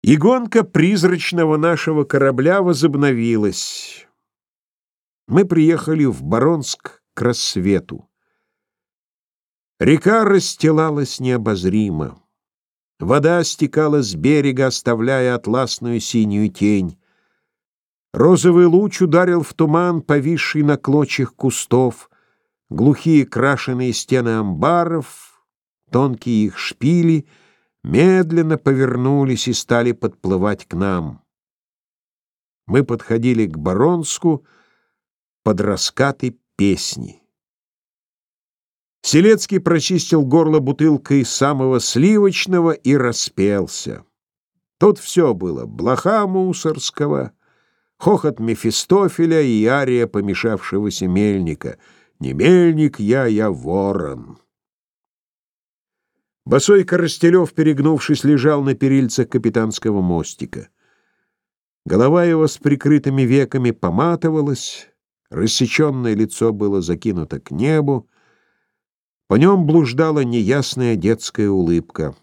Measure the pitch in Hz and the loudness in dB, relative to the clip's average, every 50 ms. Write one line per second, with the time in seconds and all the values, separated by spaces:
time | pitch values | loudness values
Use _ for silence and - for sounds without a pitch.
0 | - - 143 151 147 190 254 262 240 214 - 226 214 185 - 160 156 180 208 196 | 4 2 2 4 4 2 2 2 -2 0 0 0 0 0 0 0 2 2 2 2
1 | 160 180 180 170 - - 175 175 165 156 156 156 156 170 170 151 - 160 156 151 | 2 0 0 0 -4 -4 -2 0 0 0 0 0 0 0 0 -2 -2 -4 -2 -2
2 | 139 - - 139 139 135 127 120 135 160 185 202 190 180 170 127 151 165 139 143 | -2 0 0 0 0 0 0 0 0 2 2 2 0 0 0 0 0 0 0 2
3 | 143 143 131 117 117 117 117 110 104 101 92 - - - - - - - - - | 0 0 0 0 0 0 0 0 0 -2 -2 -4 -10 -12 -12 -14 -16 -18 -20 -20
4 | - _ _ _ _ _ _ _ _ _ _ _ _ _ _ _ _ _ _ _ | -20 _ _ _ _ _ _ _ _ _ _ _ _ _ _ _ _ _ _ _
5 | _ _ _ _ _ - 110 175 202 185 175 165 156 160 165 147 - 151 160 156 | _ _ _ _ _ 0 2 2 2 2 2 2 4 4 2 0 -2 -4 -2 0
6 | 147 131 113 117 131 147 135 113 131 156 170 156 131 - - _ _ - - _ | 0 0 -2 -4 -4 -2 0 2 2 2 0 0 -4 -8 -12 _ _ -20 -20 _
7 | _ _ _ - - 120 120 - - - - 98 90 98 98 90 - - - - | _ _ _ -4 -2 -2 -2 -2 -6 -6 -6 -2 0 0 0 0 -2 -8 -16 -18
8 | _ _ _ _ _ _ _ _ _ _ _ _ _ _ _ _ _ _ _ _ | _ _ _ _ _ _ _ _ _ _ _ _ _ _ _ _ _ _ _ _
9 | _ _ _ _ _ _ _ _ _ _ _ _ _ _ _ _ 82 104 156 151 | _ _ _ _ _ _ _ _ _ _ _ _ _ _ _ _ 2 2 2 4
10 | - 190 214 226 220 208 196 185 175 - - - - 165 156 156 160 160 147 147 | 2 2 2 2 2 2 2 2 0 -2 -6 -2 0 2 2 2 0 0 -2 -4
11 | 143 131 - - 131 127 123 120 107 113 107 92 90 92 92 107 107 101 85 76 | -6 -6 -8 -6 -4 -2 -2 -2 -2 -2 -4 -2 -2 -2 0 0 -2 -2 -4 -6
12 | 76 - - _ _ _ _ _ _ _ _ _ _ _ _ _ _ _ _ _ | -6 -8 -10 _ _ _ _ _ _ _ _ _ _ _ _ _ _ _ _ _
13 | - 90 127 147 143 160 175 175 165 - - - 156 139 - 156 156 151 147 147 | -2 0 0 2 2 2 2 2 -2 -4 -2 -4 -4 -2 0 0 0 2 2 0
14 | 131 101 92 82 - 131 151 147 139 143 131 127 135 131 123 - - 123 120 110 | 0 -2 -6 -2 0 2 2 2 2 0 0 0 -2 -2 -2 -4 -2 -2 -2 0
15 | 113 127 135 131 127 127 123 120 - 107 113 127 131 113 - - 120 120 120 113 | 0 -2 0 0 0 -2 -2 -4 -4 -4 -2 -2 -2 -4 -6 -8 -6 -6 -6 -6
16 | - - - 117 110 104 101 104 107 101 - - 98 104 104 98 92 85 - _ | -6 -2 0 0 0 0 0 -2 -2 -2 -2 -2 0 0 0 0 -2 -4 -8 _
17 | _ _ _ _ _ _ _ _ _ _ _ _ _ _ _ _ _ _ _ _ | _ _ _ _ _ _ _ _ _ _ _ _ _ _ _ _ _ _ _ _
18 | _ _ - - 123 170 185 139 123 175 170 175 175 175 165 185 208 202 - - | _ _ -2 2 4 4 4 4 4 4 6 6 6 6 6 4 2 0 0 0
19 | 185 165 147 175 180 180 180 170 147 - - - 165 151 151 170 180 180 170 160 | 0 2 4 2 2 2 0 0 -2 -4 -2 -2 0 2 2 0 0 0 -2 -4
20 | - - 147 147 131 156 170 147 - - - 151 147 147 147 139 - - 135 147 | -2 0 -2 0 0 -2 -2 -2 -4 -4 -2 0 0 0 0 0 0 0 0 0
21 | 147 - - - 131 - _ _ - 131 - - - - 120 127 131 123 110 - | 0 0 -2 -4 -4 -6 _ _ -4 -4 -4 -4 -4 0 0 2 2 0 -2 -6
22 | - _ _ _ _ _ _ _ _ _ _ _ _ _ - - 117 143 143 - | -20 _ _ _ _ _ _ _ _ _ _ _ _ _ -4 2 2 2 2 2
23 | - 165 160 147 131 - - 120 123 139 139 120 - - 127 123 127 123 110 - | 2 2 4 4 2 2 -2 -2 0 0 0 -2 -4 -6 -4 -4 -4 -4 -4 -6
24 | - - 135 131 117 117 110 110 107 101 90 76 - 151 170 175 170 165 165 160 | -4 -2 -2 -2 0 -2 -2 -2 -2 -4 -4 -2 0 0 0 0 0 -2 -4 -6
25 | 131 - - - - - _ _ _ _ _ _ _ _ _ _ _ _ - 123 | -8 -10 -18 -20 -20 -20 _ _ _ _ _ _ _ _ _ _ _ _ 0 0
26 | 139 139 123 110 - 123 117 107 107 101 - - - - - _ 113 143 175 175 | 0 0 -2 -6 -6 -2 0 0 0 0 -4 -8 -12 -12 -8 _ 0 0 2 2
27 | 165 165 165 151 143 _ _ _ _ _ _ _ _ _ _ _ - - 76 117 | 2 2 2 0 -2 _ _ _ _ _ _ _ _ _ _ _ -8 -2 2 4
28 | 160 185 185 185 180 160 165 165 165 160 160 147 _ 139 139 131 135 127 120 123 | 4 4 4 4 2 0 0 0 0 0 -2 0 _ 0 2 2 0 0 0 -2
29 | 123 131 143 143 139 131 127 113 - 131 117 - - - 120 120 120 120 117 _ | 0 0 2 2 2 0 -2 -2 -2 -4 -4 -6 -2 0 0 0 2 0 -2 _
30 | - 107 - _ - 92 95 90 95 104 101 95 - _ - 85 95 98 95 87 | -6 -6 -6 _ -4 -2 0 0 0 -2 -4 -6 -10 _ -6 -4 -2 -2 -2 -4
31 | 80 73 - - _ _ _ _ _ _ _ _ _ _ _ _ _ _ _ _ | -6 -8 -12 -16 _ _ _ _ _ _ _ _ _ _ _ _ _ _ _ _
32 | _ _ _ _ _ _ _ _ _ _ _ _ _ - 95 135 139 117 117 113 | _ _ _ _ _ _ _ _ _ _ _ _ _ 0 0 0 0 0 -4 -8
33 | - - 113 117 117 127 123 113 110 92 78 80 73 92 92 101 127 165 180 170 | -4 -4 -2 0 0 0 0 0 0 -2 -4 -6 -4 -2 0 2 2 2 0 -2
34 | 160 - - - - 170 156 139 _ _ _ _ _ _ _ _ _ _ _ _ | -4 -6 -8 -2 0 -2 -2 -2 _ _ _ _ _ _ _ _ _ _ _ _
35 | _ _ _ _ _ _ _ _ _ 113 104 90 101 101 98 92 - - _ - | _ _ _ _ _ _ _ _ _ -2 0 0 -2 -2 -2 -4 -6 -8 _ -2
36 | 131 139 135 _ - 123 117 _ _ _ _ - 98 101 92 - - - - 67 | -2 -2 -2 _ -8 -8 -8 _ _ _ _ 0 2 2 2 0 -4 -10 -10 -10
37 | 58 50 - _ _ _ _ _ _ _ _ _ _ _ _ _ _ _ _ _ | -12 -14 -16 _ _ _ _ _ _ _ _ _ _ _ _ _ _ _ _ _
38 | _ _ _ _ _ _ _ _ _ _ _ _ _ _ _ _ _ _ _ _ | _ _ _ _ _ _ _ _ _ _ _ _ _ _ _ _ _ _ _ _
39 | - - - 151 180 214 220 - - - 202 185 180 180 170 160 - - 185 175 | -6 0 2 4 6 6 4 4 2 -4 -4 -2 0 0 0 0 0 0 -2 -2
40 | - - 170 156 143 127 135 165 160 160 156 151 135 131 139 - 151 160 151 131 | 0 0 0 0 2 2 2 2 4 4 2 0 0 -2 -2 0 2 2 2 0
41 | - - 143 139 123 - - - 135 143 147 135 131 131 131 120 - - - 117 | 0 0 0 0 0 0 -2 -2 0 0 0 0 0 0 0 0 -2 -2 0 2
42 | 151 196 220 208 202 196 180 - - 190 185 175 170 165 151 - _ 127 143 143 | 2 4 4 4 2 2 0 -2 -4 -2 0 0 2 0 -2 0 _ 0 2 2
43 | 123 120 117 - - - _ - 95 101 101 98 90 - - - - 71 52 - | 2 -2 -2 -4 -8 -8 _ -2 0 0 0 -2 -4 -6 -8 -12 -12 -12 -14 -14
44 | - _ _ _ _ _ _ _ _ _ _ _ _ _ _ _ 170 208 202 - | -18 _ _ _ _ _ _ _ _ _ _ _ _ _ _ _ 2 2 2 2
45 | - - - 180 170 139 110 87 95 90 78 64 60 55 53 57 170 - 131 - | -6 -2 0 2 2 2 0 -2 -4 -6 -6 -8 -10 -12 -10 -4 -2 -2 -2 0
46 | - 180 214 214 208 185 185 190 185 185 175 - - 160 156 147 - - _ - | 0 0 0 0 -2 -2 -2 -2 -2 -2 -4 -4 -4 -6 -6 -6 -8 -12 _ -6
47 | 151 147 - 139 - - _ _ _ _ _ _ _ _ _ _ _ _ _ _ | -4 -2 -2 -4 -4 -8 _ _ _ _ _ _ _ _ _ _ _ _ _ _
48 | - 175 208 175 - 151 - - 110 113 113 - - 117 104 - - _ 180 202 | 0 2 2 2 0 -4 -4 -4 -4 -4 -4 -2 -2 -4 -4 -4 0 _ 2 2
49 | 202 170 - - 165 165 160 160 151 131 113 107 107 117 131 143 139 131 123 120 | 2 0 0 0 0 2 2 2 2 2 0 2 2 2 0 0 0 0 0 0
50 | 117 - - 104 101 101 95 - - 117 110 95 - - - 98 104 104 95 - | -2 -2 -2 -4 -4 -2 -4 -2 -2 -4 -4 -4 -6 -6 -4 -4 -4 -4 -6 -4
51 | 95 92 90 95 104 107 101 95 90 82 76 - - 60 - _ _ _ _ _ | -4 -2 0 0 2 0 0 -2 -2 -4 -6 -8 -10 -14 -14 _ _ _ _ _
52 | _ _ _ _ - - 67 71 110 156 180 180 175 170 160 156 156 143 - - | _ _ _ _ -8 -8 -2 2 4 6 6 6 6 4 2 2 0 0 0 -2
53 | 104 101 120 139 131 117 107 104 110 107 90 67 62 73 87 98 98 98 98 95 | -2 0 0 0 0 0 0 0 0 -2 -4 -4 -6 -4 -2 -2 -2 -2 -2 -4
54 | 82 71 67 62 57 - - _ _ _ _ _ _ _ _ _ _ _ _ _ | -6 -6 -10 -12 -16 -20 -20 _ _ _ _ _ _ _ _ _ _ _ _ _
55 | _ _ _ _ _ _ _ _ _ _ _ _ _ _ _ _ _ _ _ _ | _ _ _ _ _ _ _ _ _ _ _ _ _ _ _ _ _ _ _ _
56 | _ _ _ _ _ _ _ _ _ - 120 139 - - 202 196 185 185 175 180 | _ _ _ _ _ _ _ _ _ 0 0 2 4 6 6 4 4 2 0 0
57 | 175 156 - - - 170 180 185 170 - _ - 156 156 151 135 139 156 160 135 | 0 -2 -2 2 2 4 4 4 2 0 _ 0 0 0 0 2 0 0 0 0
58 | - - 151 135 - 139 147 135 120 156 151 143 139 139 131 - 139 135 135 135 | 0 -2 -2 0 2 2 2 4 4 2 2 2 0 -2 -2 0 0 2 2 2
59 | 131 113 - - 120 - - 127 113 113 98 117 110 110 104 - - 110 104 101 | 0 0 -2 -2 -4 0 -2 0 0 0 0 0 -2 -2 -6 -4 -4 -2 -2 0
60 | 92 90 87 82 80 - - _ - - - - 52 _ _ _ _ _ _ _ | 0 0 -2 -2 -4 -6 -10 _ -14 -12 -12 -16 -16 _ _ _ _ _ _ _
61 | _ _ _ _ _ _ _ _ _ _ _ _ _ _ _ _ _ 78 90 101 | _ _ _ _ _ _ _ _ _ _ _ _ _ _ _ _ _ -2 2 2
62 | 120 135 156 175 175 175 165 160 156 147 - - - 147 143 135 - 143 151 147 | 4 4 4 2 2 2 2 2 0 0 -2 -2 -2 -2 -2 0 2 2 2 2
63 | 143 139 135 135 131 117 131 139 135 - - 135 123 120 113 _ - 90 82 101 | 2 0 0 0 2 2 2 2 2 0 -2 -2 -2 -2 -2 _ -4 -2 0 0
64 | 143 170 170 160 - 160 156 156 143 147 135 - - - - - - _ _ _ | 0 0 0 0 -2 -2 0 0 -2 -2 -4 -6 -8 -14 -14 -16 -20 _ _ _
65 | _ _ _ _ _ _ - - 95 110 - - 127 113 - - 156 151 135 127 | _ _ _ _ _ _ -6 -4 -2 -2 0 0 -2 0 0 0 0 0 0 -2
66 | 123 117 107 104 110 104 - - 117 113 107 98 104 101 101 98 85 82 87 80 | -2 -2 0 0 -2 -4 -2 -2 -2 -2 0 0 -2 -2 0 -2 -2 -2 -6 -4
67 | - 113 95 87 78 - - 69 _ - 69 76 117 143 156 156 147 143 139 123 | -4 -4 -4 -4 -6 -8 -10 -14 _ -10 -6 -4 -2 0 0 0 0 0 -2 -4
68 | 113 _ _ _ _ _ _ _ _ _ _ _ _ _ _ _ _ _ _ _ | -6 _ _ _ _ _ _ _ _ _ _ _ _ _ _ _ _ _ _ _
69 | _ _ _ _ _ _ 98 113 151 185 202 190 170 147 156 170 151 120 120 135 | _ _ _ _ _ _ 2 4 6 6 4 4 2 4 4 2 2 2 0 0
70 | 165 160 151 147 139 120 120 120 104 92 135 143 131 - - 127 127 120 113 92 | 0 0 0 -2 -2 0 0 0 0 0 0 0 -2 -4 -4 -4 -2 -2 -2 0
71 | 80 104 117 110 - - _ - 107 101 98 95 87 82 87 85 82 _ - - | 0 0 0 -2 -4 -10 _ -2 -2 0 0 0 0 0 0 -2 -2 _ -10 -8
72 | 78 71 - _ | -8 -8 -10 _